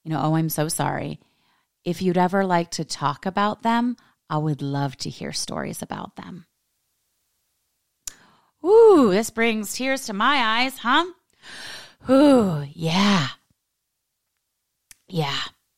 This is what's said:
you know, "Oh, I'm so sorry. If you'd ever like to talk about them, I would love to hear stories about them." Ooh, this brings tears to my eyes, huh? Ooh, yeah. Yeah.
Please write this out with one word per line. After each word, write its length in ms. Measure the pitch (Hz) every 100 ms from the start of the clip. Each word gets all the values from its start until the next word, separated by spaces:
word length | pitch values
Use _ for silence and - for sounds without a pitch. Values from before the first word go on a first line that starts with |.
you 60 | 160
know, 120 | 156
"Oh, 140 | 156 160
I'm 120 | 160
so 200 | 156 151
sorry. 520 | - - - 151 151 _ _ _ _ _ _
If 160 | 175 170
you'd 160 | 185 175
ever 300 | 180 196 190
like 240 | 175 170
to 120 | -
talk 420 | 151 - 143 143 190
about 360 | 190 208 208
them, 360 | 226 233 240 240 _ _ -
I 80 | 156
would 240 | 156 135
love 340 | 139 139 139 -
to 120 | -
hear 240 | - 143
stories 480 | - - 78 69 -
about 340 | - 156 185 -
them." 300 | - 180 - _ _ _ _ _ _ _ _ _ _ _ _ _ _ _ - - _ _ _ _
Ooh, 460 | 330 440 453 349 226
this 180 | 190 233
brings 440 | - 233 220 202
tears 320 | - 269 269 -
to 60 |
my 520 | 202 240 285 220 226
eyes, 140 | 262 -
huh? 260 | 226 285 359 - _ _ - - - - - _ -
Ooh, 560 | 269 294 262 196 151 143
yeah. 560 | 160 160 175 202 190 135 - _ _ _ _ _ _ _ _ _ _ _ _ _ _ _ - _
Yeah. 320 | 170 143 139 - _ _